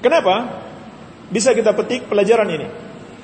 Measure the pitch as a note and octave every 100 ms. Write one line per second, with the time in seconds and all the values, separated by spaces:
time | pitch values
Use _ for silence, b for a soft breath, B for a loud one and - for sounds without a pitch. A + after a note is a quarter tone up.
0 | A#3+ A3+ F#3 G3 A#3+ - - - - -
1 | - - - F#3+ A#3 A3+ G#3+ G#3 G3 B3
2 | - G#3 G3 A#3 G3+ D#3+ A2+ - - -
3 | - -